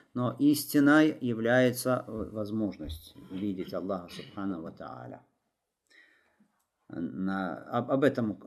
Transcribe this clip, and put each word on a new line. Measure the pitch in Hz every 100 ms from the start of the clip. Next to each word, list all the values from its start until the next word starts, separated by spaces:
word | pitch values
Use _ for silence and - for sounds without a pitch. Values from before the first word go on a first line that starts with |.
| _
но | 123 123 -
истиной | 143 143 - 147 143 151 156 151
является | 123 113 113 127 127 120 131 127 -
возможность | 110 - 110 104 110 104 - 76 - - - -
видеть | 92 101 92 90
Аллаха | 95 92 92 87
Субхану | - - - 98 85
ва | 80
Тааля. | - 76 60 62 - _ _ _ _ _ _ _ _ _ _ _ _ _ _ _ _ -
На, | - 85 69 95 95 90 67 -
об, | 120 120
об | 135 139
этом | 131 110 95